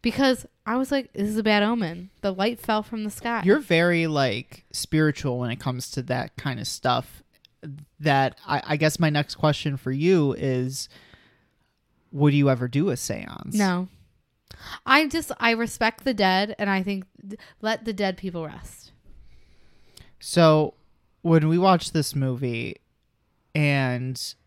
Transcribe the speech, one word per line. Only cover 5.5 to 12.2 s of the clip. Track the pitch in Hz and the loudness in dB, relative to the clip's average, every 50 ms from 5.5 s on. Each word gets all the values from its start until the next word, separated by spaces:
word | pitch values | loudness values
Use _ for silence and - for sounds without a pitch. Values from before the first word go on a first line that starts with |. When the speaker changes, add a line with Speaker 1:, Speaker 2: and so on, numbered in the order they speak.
Speaker 2:
it | 117 - | -6 -4
comes | - 131 127 123 - - | -4 -6 -6 -6 -10 -8
to | - 135 | -8 -10
that | 123 127 127 123 127 127 _ | -4 -4 -4 -4 -4 -8 _
kind | - - 143 123 - | -10 -8 -8 -6 -6
of | - - | -8 -8
stuff. | - - - 127 123 120 123 - - - _ _ _ _ _ _ _ _ - 151 139 147 147 _ _ _ | -10 -4 0 0 0 0 -2 -6 -18 -20 _ _ _ _ _ _ _ _ -16 -16 -16 -16 -18 _ _ _
That | 147 151 139 135 135 131 - - - | 0 2 4 4 2 0 -2 -8 -6
I, | - 143 143 - | -4 -4 -4 -2
I | - 151 | -4 -2
guess | 147 156 156 - - | 0 2 0 2 2
my | 170 156 | 0 2
next | 151 147 147 - - | 2 0 -2 -4 -4
question | - - 151 143 - - 156 139 | 0 0 0 0 0 -4 -6 -6
for | 135 - 131 | -4 -6 -6
you | 131 139 156 180 190 175 147 139 | -4 0 2 4 4 4 4 2
is, | - - - 135 127 127 127 131 135 - - - - - - _ - _ _ _ _ _ _ _ _ _ _ _ _ _ _ _ _ _ _ _ | 0 -2 -2 -2 -2 -2 -2 -4 -6 -8 -12 -12 -16 -20 -20 _ -20 _ _ _ _ _ _ _ _ _ _ _ _ _ _ _ _ _ _ _
would | - 139 | -2 2